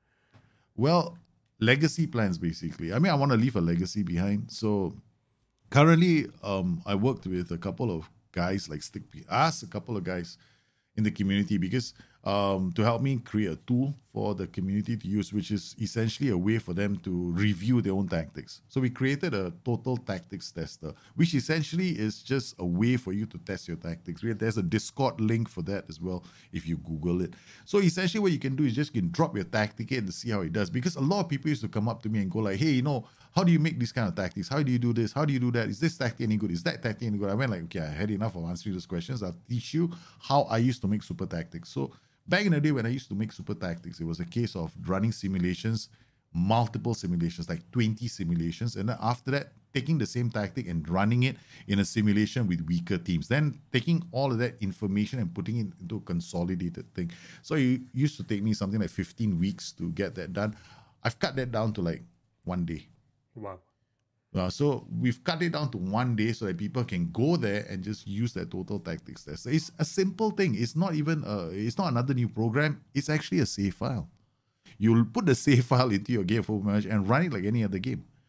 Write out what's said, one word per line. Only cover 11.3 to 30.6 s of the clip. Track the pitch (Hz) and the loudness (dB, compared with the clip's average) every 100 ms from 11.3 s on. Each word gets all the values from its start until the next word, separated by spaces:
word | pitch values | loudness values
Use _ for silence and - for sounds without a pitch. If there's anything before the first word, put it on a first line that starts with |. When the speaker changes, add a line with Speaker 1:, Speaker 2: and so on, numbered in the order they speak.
| 101 95 101 | 2 2 0
Speaker 1:
because, | 90 123 120 - - _ | 0 -2 -4 -12 -20 _
um, | - 101 98 95 92 | -2 2 2 2 0
to | 87 | 2
help | 110 117 | 2 2
me | 135 131 | 0 -2
create | - 107 98 | -2 -2 0
a | 78 | -4
tool | - 123 139 143 _ | 0 0 0 -4 _
for | 107 104 | -4 -2
the | 95 90 | -2 -4
community | - 95 101 107 113 | -4 -2 0 -2 -4
to | 92 | -2
use, | 104 92 | -2 0
which | 104 87 | -2 -2
is | 104 - - | -4 -4 -6
essentially | 107 117 110 - 139 | -4 -2 -2 0 0
a | 92 | 2
way | 95 113 | 2 2
for | 101 | 0
them | 87 101 95 | -2 0 -2
to | 95 90 87 | -2 -2 -2
review | 87 107 90 104 123 | 2 2 2 2 2
their | 98 | 2
own | 95 95 | 0 0
tactics. | 87 76 80 - - _ | -2 -4 -10 -14 -18 _
So | 139 | 0
we | 127 | 0
created | 127 131 139 180 | 0 0 0 0
a | 107 92 85 - | -2 -4 -6 -4
total | 117 127 123 | -2 -2 -4
tactics | 123 92 - 92 - | -4 -8 -8 -12 -10
tester, | 85 80 - 78 73 - 165 | -8 -10 -8 -12 -12 -12 0
which | 170 147 | 2 2
essentially | 123 156 147 170 180 | 0 -2 0 -2 -2
is | 170 107 - | 0 -2 -4
just | - 135 123 - | -4 -4 -4 -6
a | 87 | -2
way | 87 117 123 | 2 2 2
for | 95 | 0
you | 101 110 | -4 -6
to | - | -8
test | - 95 - | -10 -8 -8
your | 82 | -8
tactics. | 85 82 - 82 | -8 -10 -10 -6
We, | 90 | -6
there's | 107 110 107 | -2 -2 0
a | |
Discord | 87 107 - - 135 - | 0 0 0 0 0 2
link | 110 117 110 | 2 2 0
for | - | -6
that | 85 98 - | -6 -6 -8
as | 78 | -8
well | 90 90 - - - | -6 -6 -8 -20 -10
if | 87 82 | -8 -4
you | 80 | -6
Google | 78 78 87 90 | -4 -4 0 0
it. | 87 - - - - | -2 -6 -20 -20 0
So | 202 | 4
essentially | 185 170 185 220 | 4 4 0 2
what | 196 | 2
you | 143 | 2
can | 135 135 | 0 0
do | |
is | 143 | 0
just | 113 147 117 | 2 0 0
you | |
can | 87 | 0
drop | 85 165 104 | 2 0 0
your | 87 | -2
tactic | 110 107 - 113 | 0 0 -2 -4
in | 127 98 | -2 -4
to | |
see | - 117 | -6 -4
how | 104 | -2
it | 82 | -2
does. | 95 | -2